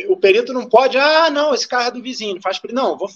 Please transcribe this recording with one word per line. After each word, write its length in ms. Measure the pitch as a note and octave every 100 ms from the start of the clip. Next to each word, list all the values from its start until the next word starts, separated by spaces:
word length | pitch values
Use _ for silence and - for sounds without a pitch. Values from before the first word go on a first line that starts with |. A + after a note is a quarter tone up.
| G3
O 80 | F#3
perito 360 | G3 G#3 A#3+
não 160 | B3+ A3
pode, 300 | A3 C4 C4
"Ah, 320 | D4 D#4 E4
não, 240 | C#4+ D4+
esse 140 | B3 -
carro 180 | B3 A#3+
é 40 |
do 100 | B3
vizinho", 320 | A#3+ A#3 G#3
não 80 | F3+
faz 160 | F#3 F#3+
peri-, 160 | G#3
não, 240 | A#3+ A3+ C#3
vou, 100 | G3+